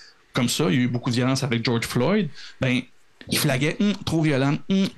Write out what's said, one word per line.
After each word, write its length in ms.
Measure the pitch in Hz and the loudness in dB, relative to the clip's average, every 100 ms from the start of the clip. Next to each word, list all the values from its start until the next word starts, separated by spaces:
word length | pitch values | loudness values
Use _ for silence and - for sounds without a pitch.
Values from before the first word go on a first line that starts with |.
| - _ _ | -20 _ _
comme 160 | - 120 | -2 0
ça, 160 | - 170 | 0 2
il 60 | 139 | 2
y 20 | |
a 40 | |
eu 60 | 120 | 0
beaucoup 220 | 120 127 | 0 -2
de 60 | 117 | 0
violence 260 | 127 135 | 2 0
avec 220 | 135 117 120 | 0 -2 0
George 200 | 117 - | -2 0
Floyd, 420 | 123 135 214 165 - - - | 0 2 2 0 -6 -12 -4
ben, 180 | 131 123 - - - - - | 0 0 -4 -16 -20 -16 -6
il 80 | - | -2
flaguait, 360 | 151 127 151 - | 0 0 0 0
hum, 140 | 208 196 - | 0 -2 -2
trop 160 | 160 | 0
violent, 340 | 156 131 139 - - | 2 2 2 0 0
hum, 180 | 190 190 | 0 0